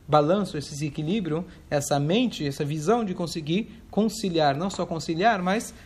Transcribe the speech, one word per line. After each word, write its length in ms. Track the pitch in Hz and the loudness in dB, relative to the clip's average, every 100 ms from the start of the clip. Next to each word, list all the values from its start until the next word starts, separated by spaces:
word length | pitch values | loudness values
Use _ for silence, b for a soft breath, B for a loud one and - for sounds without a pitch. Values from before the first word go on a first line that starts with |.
| - | 4
balanço, 520 | 151 151 202 190 156 | 4 6 2 0 -4
esse 260 | 135 143 | -8 -6
equilíbrio, 600 | 151 143 156 220 165 156 180 B - | -6 -4 -2 -2 -2 -4 -6 B -4
essa 280 | 143 - 143 | -2 0 0
mente, 480 | 143 208 247 - 147 | 2 2 2 -2 -6
essa 180 | 139 | -4
visão 400 | 147 156 151 240 | -4 -2 0 0
de 100 | 214 | 0
conseguir 680 | 180 165 160 147 180 226 - - | -4 -4 -6 -2 -2 -2 -12 -4
conciliar, 640 | - 220 - 196 165 147 135 | 0 0 0 -2 2 2 2
não 120 | 190 | -2
só 160 | - | -4
conciliar, 560 | 175 165 156 160 220 202 | -4 -4 -4 2 2 4
mas 320 | 180 214 - B | 0 0 -4 B